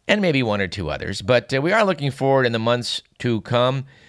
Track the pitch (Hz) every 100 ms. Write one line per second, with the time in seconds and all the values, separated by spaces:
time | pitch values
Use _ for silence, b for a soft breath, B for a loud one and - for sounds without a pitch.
0 | - 208 185 135 117 101 92 101 76 71
1 | - 101 92 123 - 131 165 214 196 160
2 | 139 127 135 135 120 113 117 120 110 -
3 | - - 123 113 - 120 127 135 131 b